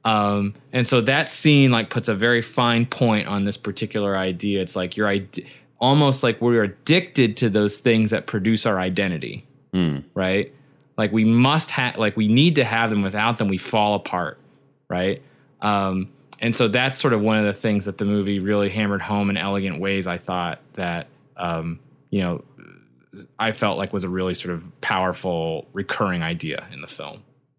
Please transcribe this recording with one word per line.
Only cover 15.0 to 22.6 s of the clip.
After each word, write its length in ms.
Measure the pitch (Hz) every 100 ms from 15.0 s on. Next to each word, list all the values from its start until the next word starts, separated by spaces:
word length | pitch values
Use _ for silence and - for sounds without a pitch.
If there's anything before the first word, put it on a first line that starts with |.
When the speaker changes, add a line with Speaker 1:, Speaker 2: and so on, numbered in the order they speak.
| 92 98 - _ _ _
Speaker 1:
Um, 480 | 107 101 98 95 95 _ _ -
and 160 | 117 113
so 140 | 117
that's 320 | 120 131 131
sort 120 | 143
of 60 | 113
one 160 | 107 110
of 60 |
the 80 | 104
things 300 | 101 113 104
that 140 | 95 92
the 80 | 101
movie 340 | 104 98 98
really 300 | 95 104 101
hammered 320 | 101 104 98
home 280 | - 104 101
in 60 | 98
elegant 460 | 95 98 95 87
ways, 260 | 98 98 90
I 120 | 87
thought, 420 | - 90 85 - _
that, 340 | - 87 85 - _ _ -
um, 440 | 87 82 82 82 _ _ _
you 100 | 101
know, 220 | 90 82 - -